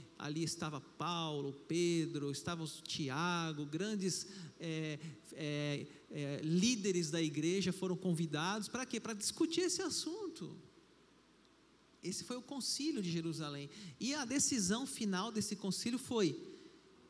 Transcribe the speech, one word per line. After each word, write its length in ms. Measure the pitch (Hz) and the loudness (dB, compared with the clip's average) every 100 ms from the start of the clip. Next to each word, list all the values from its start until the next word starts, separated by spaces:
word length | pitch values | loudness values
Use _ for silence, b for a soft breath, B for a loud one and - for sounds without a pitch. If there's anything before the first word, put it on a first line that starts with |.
| 135 - | -14 -8
ali 260 | 147 151 | -4 0
estava 380 | 156 - 156 143 | -2 -2 -4 -4
Paulo, 720 | - - 165 170 160 147 143 135 - | -8 -4 -2 0 0 0 -2 -4 0
Pedro, 640 | 165 175 170 151 143 143 | 4 4 4 2 0 -2
estava 360 | 135 180 165 156 - | -2 -4 -4 -4 -6
Tiago, 840 | - 156 139 139 175 175 165 147 143 | -6 -2 0 2 2 2 0 -2 -2
grandes, 640 | 156 208 208 185 - - 190 160 - | -2 0 0 0 0 -4 -10 -12 -8
é, 400 | 165 160 156 147 165 B - | -4 -2 -2 -4 -8 B -12
é, 560 | 143 151 147 147 143 - B B | -6 -2 0 0 0 -4 B B
é, 320 | 147 143 143 | -4 -2 -2
líderes 680 | 156 175 226 233 196 180 156 | 4 4 4 4 2 2 2
da 120 | 165 | 2
igreja 500 | 160 147 165 196 180 | 2 2 2 4 2
foram 240 | 175 190 180 | 2 0 2
convidados. 720 | 185 165 165 147 175 214 196 | 2 2 2 2 0 0 -2
Para 180 | 240 262 | -4 -2
quê? 140 | 226 | -2
Para 140 | 220 | -2
discutir 480 | 214 - - 320 349 | -2 -2 2 2 4
esse 200 | 359 359 | 2 2
assunto. 720 | 370 - 311 403 381 - 165 - - - - - - - - - - - - - - - | 0 -2 -2 -4 -6 -6 -10 -12 -18 -20 -20 -20 -20 -20 -20 -20 -20 -20 -20 -20 -20 -10
Esse 200 | 165 208 | -6 -4
foi 140 | - 247 | -4 -6
o 40 | |
concílio 600 | 240 277 - - 302 269 | -6 -4 -2 0 0 2
de 100 | 175 | 2
Jerusalém. 580 | 165 165 151 151 143 143 B 190 127 | 0 0 -2 -4 -4 -8 B -12 -4
E 140 | 240 | 0
a 120 | 294 240 | 0 2
decisão 600 | 285 - 262 180 226 269 | 2 4 4 4 2 0
final 440 | - 214 185 226 | -2 0 0 0
desse 240 | 220 202 196 | 0 -2 -2
concílio 440 | 196 - 233 247 | -2 0 0 -2
foi: 380 | - 220 165 - - B B B B - - | 0 4 4 2 -8 B B B B -20 -14